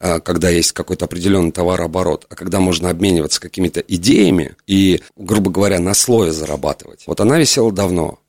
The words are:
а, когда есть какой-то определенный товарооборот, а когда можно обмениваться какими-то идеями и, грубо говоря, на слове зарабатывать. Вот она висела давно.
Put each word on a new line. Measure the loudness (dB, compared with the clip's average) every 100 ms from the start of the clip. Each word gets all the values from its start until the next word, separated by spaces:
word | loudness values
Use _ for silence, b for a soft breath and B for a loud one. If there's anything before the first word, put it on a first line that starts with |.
а, | -4 -2
когда | -2 -2 0
есть | 2 0
какой-то | -4 -6 -6
определенный | -6 -4 0 2 0
товарооборот, | 0 -2 -2 -2 -2 -2 -2 -6
а | -14
когда | -4 0
можно | 0 0 -2
обмениваться | 0 2 2 0 -4
какими-то | -6 -4 -4 -4
идеями | -4 -2 2 4 4 2 0 -8 0
и, | 2 4 2 B -12
грубо | -4 0 0
говоря, | 0 0 2
на | 0
слове | 0 2 2 2
зарабатывать. | -2 -6 -4 -4 -6 -12 -14 -8
Вот | -2
она | 2 2
висела | 2 2 0
давно. | 0 0 0 -4 -6